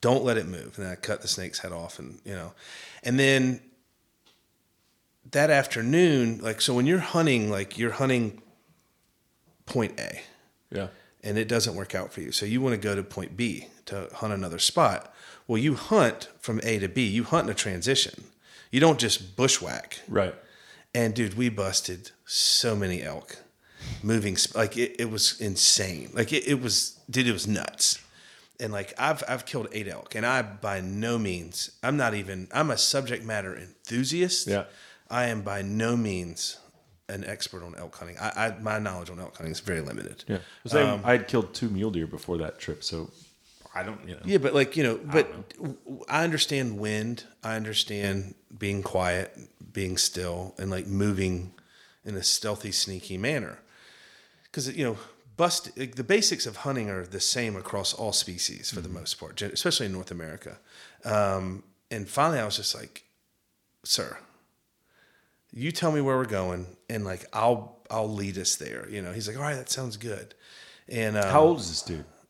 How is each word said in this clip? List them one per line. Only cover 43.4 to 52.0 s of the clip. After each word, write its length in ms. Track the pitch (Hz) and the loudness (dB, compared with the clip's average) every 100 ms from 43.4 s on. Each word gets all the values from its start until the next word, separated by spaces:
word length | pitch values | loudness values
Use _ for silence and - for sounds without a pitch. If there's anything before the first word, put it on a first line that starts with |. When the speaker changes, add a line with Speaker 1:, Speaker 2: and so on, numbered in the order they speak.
| _ - - | _ -20 -14
Speaker 2:
I 80 | - | -8
don't, 180 | 92 104 - | -8 -8 -12
you 60 | |
know. 60 | 82 | -10
Speaker 1:
Yeah, 140 | - 196 | 2 4
but, 160 | 135 | 6
like, 220 | 147 135 160 | 4 4 4
you 80 | |
know, 100 | 135 | 2
Speaker 2:
I 180 | 110 147 | 2 2
Speaker 1:
but 180 | 160 139 | 4 4
Speaker 2:
don't 40 | 82 | 0
know. 80 | 98 - | -14 -10
Speaker 1:
w-, 200 | 156 - | -10 -10
w-, 200 | - - - | -12 -14 -2
I 160 | 147 | 2
understand 540 | 170 156 - 143 127 104 | 2 2 2 0 -2 -2
wind. 460 | 107 110 110 120 - _ | -2 0 -2 -6 -10 _
I 140 | 113 110 | -6 -4
understand 760 | 110 104 - 104 101 98 98 - _ 101 | -2 -2 0 -2 -2 -2 -4 -12 _ -6
being 260 | 101 101 | -2 -2
quiet, 540 | 98 95 90 90 95 - - _ - | 0 0 2 0 -2 -10 -20 _ -12
being 260 | - 95 90 | -4 -2 2
still, 560 | - 90 90 87 92 - | 0 0 -4 -4 -8 -6
and, 120 | 95 | -4
like, 160 | 92 98 | -4 -2
moving 680 | 98 104 95 95 90 90 - _ - - _ | 2 2 2 0 0 -4 -12 _ -20 -20 _